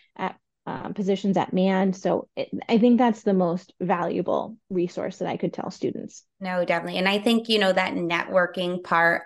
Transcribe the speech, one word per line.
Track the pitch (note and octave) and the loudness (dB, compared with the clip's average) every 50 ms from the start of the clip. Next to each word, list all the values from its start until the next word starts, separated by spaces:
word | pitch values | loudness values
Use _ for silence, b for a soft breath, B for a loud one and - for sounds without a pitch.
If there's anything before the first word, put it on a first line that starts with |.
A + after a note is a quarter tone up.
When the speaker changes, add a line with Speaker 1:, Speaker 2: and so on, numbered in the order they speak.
| b b b | b b b
Speaker 1:
at, | - F#3+ F#3 - - _ _ _ _ _ | -8 -8 -8 -8 -12 _ _ _ _ _
um, | - - - - - F#3 | -10 -10 -8 -8 -8 -6
positions | G#3 F#3+ F#3+ G3 G3 - G3 F#3 F3+ | -4 -2 -2 -2 0 0 0 2 2
at | - - - | 0 0 0
mand. | F#3 F#3 F#3+ F#3+ F#3+ G3 F#3+ F#3 | 2 2 2 2 2 2 0 0
So | - - F3+ E3+ - - - _ | 0 0 0 0 0 -2 -6 _
it, | - - - - - - - | -8 -8 -6 -8 -8 -2 0
I | A#3 | 2
think | G#3+ A#3 B3 A#3+ A3 | 4 6 6 6 6
that's | B3+ A#3 A3 - - | 4 2 2 0 0
the | G3+ G3 | 0 2
most | F#3 F3+ E3+ E3+ F3+ - - _ _ | 2 2 2 0 -2 -6 -12 _ _
valuable | F#3 F3 F#3 F3 F3 E3+ - F3+ F3 - - C#2+ - G#3+ A3+ - _ _ | -4 -2 -2 -2 -2 -2 -2 -2 -2 0 -2 -2 -2 -6 -10 -18 _ _
resource | F#3+ F3+ F3 F3 - - - - F3+ - | -4 -4 -4 -4 -4 -6 -8 -8 -6 -6
that | E3 E3 | -6 -6
I | - - | -4 -4
could | - F3 - | -4 -4 -4
tell | - - - | -6 -8 -10
students. | - - - - - - - - - - - _ _ _ | -8 -6 -6 -6 -4 -6 -10 -12 -16 -20 -20 _ _ _
Speaker 2:
No, | F#3+ F#3 F#3 F3+ F3 | -8 -4 -2 -2 0
definitely. | F3 F3 E3 E3+ F3 F3 F3+ | 0 0 0 -2 -2 -2 0
And | F#3 F#3+ | 0 2
I | G3+ G#3 | 0 2
think, | G#3 A#3+ A#3 A3+ A3+ A3+ | 2 2 2 2 2 2
you | A3 G#3 | 2 4
know, | G3 F#3+ F#3 | 4 4 4
that | F#3+ F#3 - - | 2 0 0 -2
networking | F#3 F3 E3 E3+ E3+ - - - F#3 F3 F3 - F#3 F3+ F3 F3+ F3+ F3+ | -2 -2 -2 -2 -2 -2 0 2 2 2 2 0 -4 -4 -4 -4 -6 -2
part | - F3+ E3 E3+ E3+ E3 - - | 0 2 4 4 4 2 0 -2